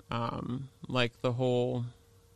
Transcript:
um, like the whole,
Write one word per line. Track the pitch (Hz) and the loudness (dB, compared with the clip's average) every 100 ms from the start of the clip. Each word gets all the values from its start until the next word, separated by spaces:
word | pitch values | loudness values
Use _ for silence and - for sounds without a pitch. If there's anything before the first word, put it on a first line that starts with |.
| - | -6
um, | 120 117 120 - 131 135 - - | -4 -2 -4 -4 -6 -8 -14 -4
like | 127 120 - | 0 0 0
the | 127 | -2
whole, | 123 127 123 123 123 120 - - - - | 2 4 4 2 0 -4 -10 -20 -20 -20